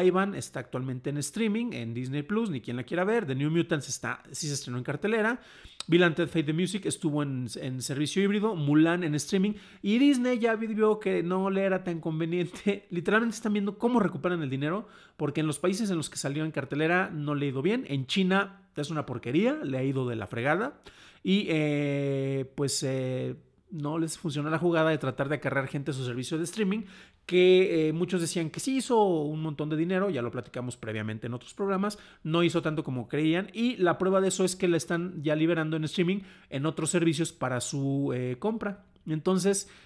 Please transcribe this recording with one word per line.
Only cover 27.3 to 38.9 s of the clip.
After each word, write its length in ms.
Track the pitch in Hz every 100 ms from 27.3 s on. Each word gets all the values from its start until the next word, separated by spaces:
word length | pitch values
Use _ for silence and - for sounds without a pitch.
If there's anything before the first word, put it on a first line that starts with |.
| 180 185 185 190 165 156
eh, 40 |
muchos 280 | 160 180 180
decían 300 | 170 180 160
que 100 | -
sí 160 | 269 269
hizo 260 | - 226
un 400 | 202 160 147 156
montón 260 | 160 143 151
de 80 | 156
dinero, 340 | 170 185 202
ya 120 | 135
lo 80 | 117
platicamos 460 | - - 127 123 -
previamente 500 | 113 107 107 110 123
en 80 |
otros 200 | 123 -
programas, 440 | - 196 190 202 208 - -
no 200 | 156 165
hizo 200 | 170 165
tanto 220 | 160 156
como 240 | 151 127 110
creían, 420 | 143 156 170 208
y 240 | 220 240 226
la 220 | 180 -
prueba 220 | 190 190
de 80 | 190
eso 160 | 185
es 120 | 185 185
que 120 | 180
la 80 | 170
están 460 | - 170 180 156
ya 140 | 147 151
liberando 400 | 160 175 156 160
en 80 |
streaming 360 | 156 - 175 196 - - -
en 180 | 135 156
otros 240 | 151 156
servicios 420 | 175 170 151 160
para 280 | - 151 127
su, 520 | - 139 139 139 139
eh, 220 | 123 127 127
compra. 480 | 208 220 220 190 -